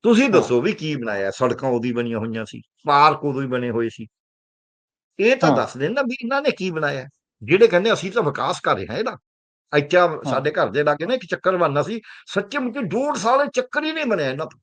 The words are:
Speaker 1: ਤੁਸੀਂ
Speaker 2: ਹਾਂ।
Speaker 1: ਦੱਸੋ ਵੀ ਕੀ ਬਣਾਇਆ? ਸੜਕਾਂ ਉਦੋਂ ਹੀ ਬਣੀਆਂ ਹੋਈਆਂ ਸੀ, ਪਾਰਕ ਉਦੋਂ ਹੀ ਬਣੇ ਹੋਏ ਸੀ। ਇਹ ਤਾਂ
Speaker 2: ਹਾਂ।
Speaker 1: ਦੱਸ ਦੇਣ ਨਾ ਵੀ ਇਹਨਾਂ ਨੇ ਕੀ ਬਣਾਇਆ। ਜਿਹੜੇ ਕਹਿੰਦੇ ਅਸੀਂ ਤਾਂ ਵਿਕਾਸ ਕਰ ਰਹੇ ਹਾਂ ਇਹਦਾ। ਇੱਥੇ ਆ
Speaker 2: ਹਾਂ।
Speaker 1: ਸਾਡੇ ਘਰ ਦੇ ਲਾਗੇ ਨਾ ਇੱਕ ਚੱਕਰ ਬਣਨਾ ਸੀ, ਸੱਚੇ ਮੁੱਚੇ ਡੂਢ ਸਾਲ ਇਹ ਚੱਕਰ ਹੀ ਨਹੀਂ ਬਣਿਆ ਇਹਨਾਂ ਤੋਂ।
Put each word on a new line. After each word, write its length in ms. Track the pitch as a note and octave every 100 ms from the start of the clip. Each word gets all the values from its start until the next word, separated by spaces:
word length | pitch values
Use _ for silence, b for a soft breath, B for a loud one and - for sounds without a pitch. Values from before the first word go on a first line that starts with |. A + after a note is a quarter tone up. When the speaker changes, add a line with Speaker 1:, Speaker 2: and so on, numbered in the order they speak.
Speaker 1:
ਤੁਸੀਂ 260 | A3 A3+ C4+
Speaker 2:
ਹਾਂ। 80 | F#3
Speaker 1:
ਦੱਸੋ 200 | A#2 B2
ਵੀ 120 | E3
ਕੀ 220 | G#3+ D#3
ਬਣਾਇਆ? 360 | C#3+ A2+ G2+ G2
ਸੜਕਾਂ 380 | - B2+ A#2 C3+
ਉਦੋਂ 140 | B2
ਹੀ 100 | B2
ਬਣੀਆਂ 260 | A#2+ A#2+ A2+
ਹੋਈਆਂ 260 | A2+ A2+
ਸੀ, 160 | G#2+ A2+ _ _ D3+
ਪਾਰਕ 360 | C#3+ D3+ C#3+
ਉਦੋਂ 180 | D3 C3
ਹੀ 60 | C3+
ਬਣੇ 220 | B2+ B2
ਹੋਏ 200 | A2+ A#2
ਸੀ। 180 | - A2 _ _ _ _ _ _ _ _ _ _ -
ਇਹ 160 | G#3+
ਤਾਂ 160 | C4 E3
Speaker 2:
ਹਾਂ। 40 |
Speaker 1:
ਦੱਸ 220 | B2 A2 B2+
ਦੇਣ 160 | D3
ਨਾ 80 | C4
ਵੀ 140 | C4 B3+
ਇਹਨਾਂ 200 | A#3 C#4
ਨੇ 100 | D4
ਕੀ 200 | - F#3
ਬਣਾਇਆ। 360 | D#3+ D3 C#3 C#3 _ _ _
ਜਿਹੜੇ 240 | G#2+ - A3+
ਕਹਿੰਦੇ 260 | F3 G#3+
ਅਸੀਂ 180 | G3 F#3
ਤਾਂ 120 | A3+
ਵਿਕਾਸ 360 | D#3 - C3+ F3+
ਕਰ 160 | E3+
ਰਹੇ 120 | A2+ F2+
ਹਾਂ 100 | C3+
ਇਹਦਾ। 200 | B3 - _ _ _ _ _ D3+
ਇੱਥੇ 200 | C#3+ F3+
ਆ 100 | F3 D#3 C#3
Speaker 2:
ਹਾਂ। 40 |
Speaker 1:
ਸਾਡੇ 200 | C3 C#3+
ਘਰ 180 | E3 B2+
ਦੇ 140 | A#2+
ਲਾਗੇ 220 | D3 D3
ਨਾ 80 | F3
ਇੱਕ 120 | B3+
ਚੱਕਰ 320 | E3+ F3 F#3 F#3
ਬਣਨਾ 240 | D#3+ C#3+
ਸੀ, 180 | D3 A3+ B B
ਸੱਚੇ 320 | - G3 G3 C#4+
ਮੁੱਚੇ 240 | B3 C#4
ਡੂਢ 340 | G3+ G#3 C#4+
ਸਾਲ 260 | C4 G#3+ C4+
ਇਹ 80 | C#4+
ਚੱਕਰ 340 | B3+ B3+ C#4+
ਹੀ 80 | D#4
ਨਹੀਂ 140 | D#4+
ਬਣਿਆ 240 | C#4 F#3+ C3+
ਇਹਨਾਂ 160 | C#3
ਤੋਂ। 140 | - -